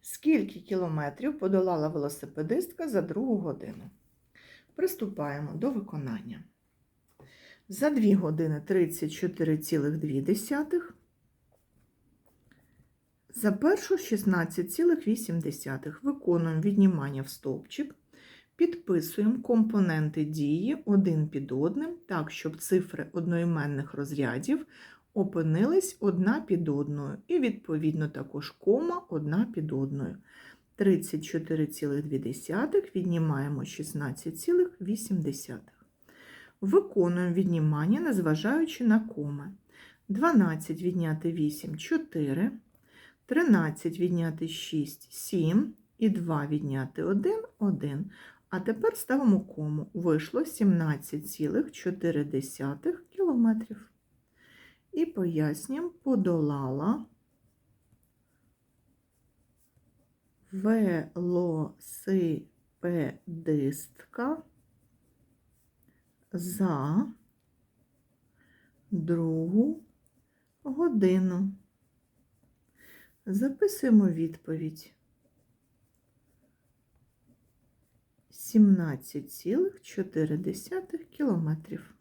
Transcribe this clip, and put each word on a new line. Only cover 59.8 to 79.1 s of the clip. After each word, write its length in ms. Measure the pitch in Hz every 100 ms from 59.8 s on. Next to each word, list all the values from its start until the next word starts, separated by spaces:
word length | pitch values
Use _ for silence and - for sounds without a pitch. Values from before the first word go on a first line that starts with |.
| _ _ _ _ _ _ _
велосипедистка 4000 | 190 202 226 208 170 156 - 175 175 180 160 151 - - - - 190 170 156 - _ _ _ 175 175 139 - - 165 165 151 139 151 - _ - - 247 320 - _ _ _ _ _ _ _ _ _ _ _ _ _ _ _ _ _ _
за 760 | 185 175 208 190 147 139 170 285 - _ _ _ _ _ _ _ _ _ _ _ _ _ _ _ _ _
другу 920 | 190 160 170 165 160 165 196 262 320 - _ _ _ _ _ _ _
годину. 880 | 285 269 339 233 190 185 185 180 196 196 _ _ _ _ _ _ _ _ _ _ _ _ - - - _ -
Записуємо 800 | 190 262 277 415 403 262 220 190
відповідь. 840 | 160 165 165 - 160 156 156 - _ _ _ _ _ _ _ _ _ _ _ _ _ _ _ _ _ _ _ _ _ _ _ _ 240 _ _ _ _ _ _ _ _ _
Сімнадцять 1000 | - - 220 208 196 165 131 -